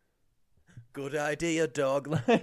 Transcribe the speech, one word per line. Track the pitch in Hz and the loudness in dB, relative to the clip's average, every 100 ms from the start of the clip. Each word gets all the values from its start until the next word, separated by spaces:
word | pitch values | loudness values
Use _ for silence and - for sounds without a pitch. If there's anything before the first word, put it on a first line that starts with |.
| _ _ _ _ _ _ _ - - | _ _ _ _ _ _ _ -20 -16
Good | 143 139 147 | -10 -6 -2
idea, | 151 151 170 160 160 | -2 -2 0 0 0
dog." | - 135 139 143 | 0 0 0 0
<laughs> | 160 - | 0 4
Like, | 226 | 2